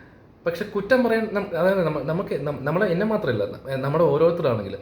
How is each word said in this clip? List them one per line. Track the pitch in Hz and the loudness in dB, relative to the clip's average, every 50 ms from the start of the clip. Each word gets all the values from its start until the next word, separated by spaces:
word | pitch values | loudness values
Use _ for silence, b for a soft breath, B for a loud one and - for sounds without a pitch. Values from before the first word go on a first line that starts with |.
| B B B B B B - - - | B B B B B B -20 -10 -6
പക്ഷെ | 170 170 - 214 | -6 -6 -6 -6
കുറ്റം | - - 202 196 - 262 247 240 | -6 -6 -6 0 2 2 4 4
പറയാൻ | 226 220 220 220 - 185 | 2 2 0 0 -2 -4
നം-, | 208 196 - 175 | -4 -4 -4 -2
അതായത് | 160 170 190 196 196 175 | 2 2 2 4 4 2
നമ്മ-, | 156 151 151 131 | 0 0 -2 -2
നമുക്ക് | 151 160 175 202 - 208 147 143 147 | -2 -2 -2 -2 -2 -4 -4 -4 -4
നം-, | 147 127 | -6 -4
നമ്മളെ, | 131 143 156 180 214 | -4 -2 0 2 2
എന്നെ | 190 165 175 208 | 2 2 0 0
മാത്രമല്ല, | 220 220 208 - 139 113 101 101 | 0 0 0 0 0 0 0 -2
ന-, | - - - - - 135 131 131 | -4 -4 -10 -10 -8 -6 -4 -4
നമ്മുടെ | 139 147 165 175 | 0 2 4 4
ഓരോരുത്തരാണെങ്കിലും | 151 139 151 160 170 165 170 160 139 117 110 101 98 95 - | 4 4 4 4 4 2 2 0 0 0 0 -2 -6 -8 -8